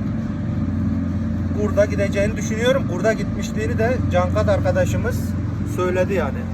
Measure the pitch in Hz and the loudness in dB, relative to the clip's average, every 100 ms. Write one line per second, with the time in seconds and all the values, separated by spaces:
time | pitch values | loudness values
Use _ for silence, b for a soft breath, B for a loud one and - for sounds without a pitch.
0 | - - - - - - - - - - | -4 -4 -4 -4 -2 -2 -2 -2 0 0
1 | - - - - - - 208 190 202 208 | -2 -2 -2 -2 -2 0 2 4 2 2
2 | 196 202 208 - - 220 240 269 - 180 | 0 2 0 0 -2 0 2 2 0 0
3 | 220 214 202 - - - 220 - 220 202 | 0 0 0 -2 -2 -2 -2 0 2 2
4 | - 175 180 - 214 190 185 185 180 190 | 2 2 2 2 2 2 2 2 2 0
5 | 226 247 - - - - - - 180 180 | 0 -2 -2 -2 -2 -2 -2 0 0 2
6 | 185 190 143 - - | 0 0 0 -2 -4